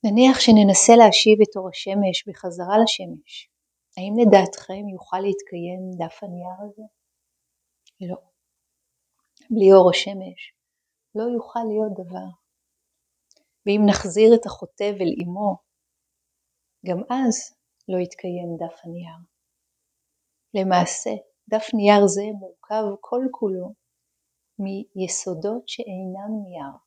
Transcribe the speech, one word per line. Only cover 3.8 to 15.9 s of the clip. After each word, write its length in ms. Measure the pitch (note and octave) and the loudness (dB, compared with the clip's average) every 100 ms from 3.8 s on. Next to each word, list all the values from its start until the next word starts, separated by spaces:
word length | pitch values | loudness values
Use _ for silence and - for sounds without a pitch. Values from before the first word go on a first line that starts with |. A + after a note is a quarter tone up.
| _ - | _ -14
האם 160 | F#3+ G#3+ | -6 2
לדעתכם 640 | A3+ G3+ F#3 - - F#3+ G#3 | 6 6 4 -8 -14 -14 -12
יוכל 260 | F#3 - F#3 | -16 -10 -6
להתקיים 640 | G3+ G3 - F3 E3+ F#3 F#3 F3+ | -6 -6 -10 -12 -12 -12 -14 -10
דף 240 | E3 - | -12 -12
הנייר 340 | G3+ F3 F3 F#3 G#3 | -16 -14 -16 -16 -18
הזה? 180 | G#3 G#3+ _ _ _ _ _ _ _ _ _ _ _ F3 | -20 -20 _ _ _ _ _ _ _ _ _ _ _ -12
לא. 80 | - _ _ _ _ _ _ _ _ _ _ _ _ _ | -12 _ _ _ _ _ _ _ _ _ _ _ _ _
בלי 240 | A3 G3 | 2 8
אור 160 | G3 F3+ | 8 8
השמש 500 | - - G3 F#3 F3+ - _ _ _ _ _ _ G#3 | 2 -6 -12 -14 -18 -20 _ _ _ _ _ _ -8
לא 80 | A#3 A#3+ | -6 -6
יוכל 280 | - A#3 A3+ | -8 -8 -6
להיות 240 | G#3+ G#3+ | -4 -4
דבר. 360 | F#3+ F3 F#3 F#3 F3 _ _ _ _ _ _ _ _ _ _ _ _ G3+ | -8 -14 -16 -16 -20 _ _ _ _ _ _ _ _ _ _ _ _ -4
ואם 160 | G#3 G3+ | 2 2
נחזיר 400 | G3 F#3+ F3+ A3 A#3 | 2 -4 4 6 6
את 100 | G#3+ | 2
החוטב 480 | - F3 _ G3+ G3 | -16 -18 _ -8 -4
אל 100 | F3+ - | -4 -4
אמו, 340 | F3 F#3 G#3 F3+ _ _ _ | -8 -6 -6 -6 _ _ _